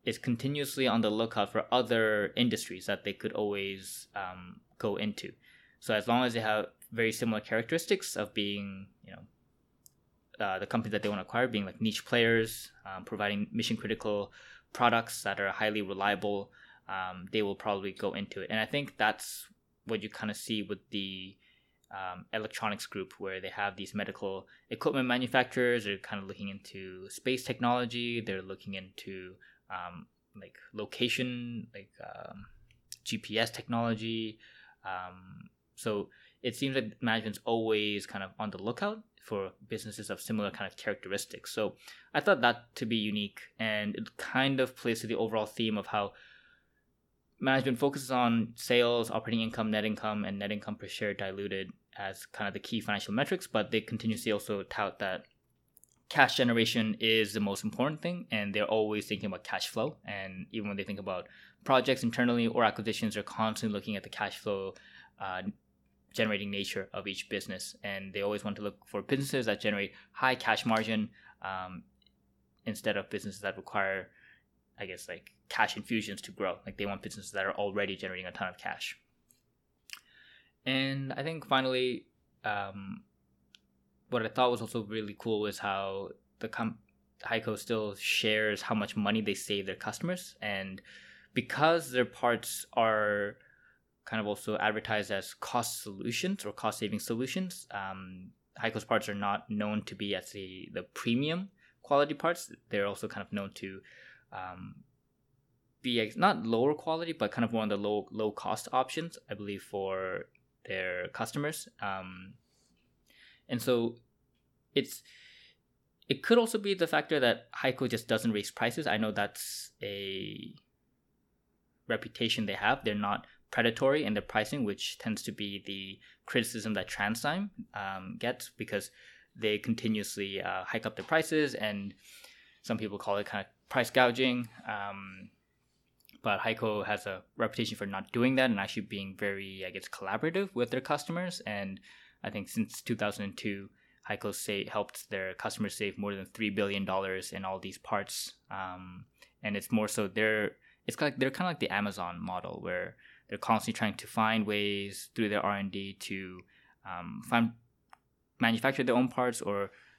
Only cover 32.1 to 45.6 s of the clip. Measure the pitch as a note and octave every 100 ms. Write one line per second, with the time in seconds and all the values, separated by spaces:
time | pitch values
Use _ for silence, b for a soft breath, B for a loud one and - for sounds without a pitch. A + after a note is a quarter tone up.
32.1 | - - G3+ - - - _ _ - -
33.1 | G#2+ - G#2+ A2+ - - A#2 A#2 A2 A2+
34.1 | A2+ A2 G#2+ B B B B F#2+ F#2 F2+
35.1 | F#2 F#2 G2 - _ _ - A#2 G#2 -
36.1 | b b b B2 A#2 C3+ C3 A2 - A#2+
37.1 | A2+ G#2+ G2+ - A2+ A2+ G#2+ G#2 G#2 -
38.1 | G2+ F#2+ - G#2+ F#2 G2+ B2 G3+ A3 -
39.1 | _ - G#2 F#2+ - - A2 A2+ G#2 G#2
40.1 | F#2+ - A2 G2+ - G2 - - G2+ F#2
41.1 | G2 - - - - G#2 - B B B
42.1 | D3 G3+ D#3+ A#2+ A#2 - - A2+ A2+ G#2+
43.1 | G#2 G2+ - - - A2 G#2+ G#2 - A2
44.1 | - - C3 C3+ C3+ B2+ - B2 A2+ A2
45.1 | - A2 A2 G#2+ -